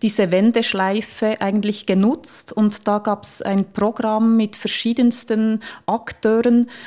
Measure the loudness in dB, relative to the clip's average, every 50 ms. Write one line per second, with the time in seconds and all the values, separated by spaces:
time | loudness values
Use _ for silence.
0 | -2 0 2 2 2 2 2 4 4 4 2 2 0 0 -2 -2 0 0 0 -2
1 | -4 -6 -6 -2 -2 -2 -2 -2 -2 -2 -2 0 -2 -2 -4 -4 -2 0 2 2
2 | 4 2 0 -2 -6 -10 -12 -12 -12 -6 -2 0 0 0 0 -2 -2 -2 -2 0
3 | 0 -2 -4 -4 -4 -8 -8 -6 -4 -2 -2 -2 -2 -2 -2 -2 -2 0 0 -2
4 | -2 -2 0 2 2 4 4 2 2 0 -4 -6 -6 -6 -6 -4 -2 -2 0 2
5 | 2 2 2 0 -2 -2 -2 0 0 0 -2 -2 -6 -10 -18 -10 -4 -4 -4 -4
6 | -4 -8 -8 -2 0 2 2 2 4 4 4 4 4 2 -4 -12 -20